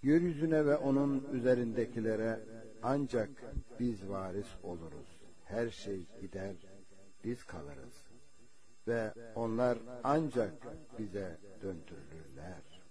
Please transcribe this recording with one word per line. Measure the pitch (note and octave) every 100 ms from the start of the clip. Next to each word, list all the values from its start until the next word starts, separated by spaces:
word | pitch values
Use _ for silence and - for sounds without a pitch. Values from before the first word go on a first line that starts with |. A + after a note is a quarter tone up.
Yeryüzüne | C3 D#3+ F3 D3+ D#3+ D#3 D3+
ve | C#3+
onun | C3+ C#3 C#3+ C#3 C3+
üzerindekilere | C3+ A#2+ B2 A#2 A2+ A2 A#2+ A2 A2 A2 A2 A2 A2+ A2 -
ancak | A#2 C#3 C3+ B2 G2+ - A#2 A2 - -
biz | A#2+ G#2+ F#2+
varis | G2 F#2+ F#2 G2+ -
oluruz. | - F3 D#2+ - - - - -
Her | - G2+ A#2
şey | - G2+ G2 E2+ -
gider, | F#2+ F#2+ F#2+ F2+ - - - - - -
biz | A2 A#2+
kalırız. | - F2 D2 C#2 C2 - - - - - - - - - -
Ve | A#2 A2 A2+ A#2
onlar | A2+ A2+ A2+ B2 A#2 A2+ B2
ancak | B2 D3+ D#3 B2 G#2 D#2+ - E3 - A#2+
bize | G#2 G2 F#2+ D#2+ G2+ F#2+
döndürülürler. | G2 E2+ D2+ D#2+ C#2+ D#2+ D2+ - D3 E2+ - - -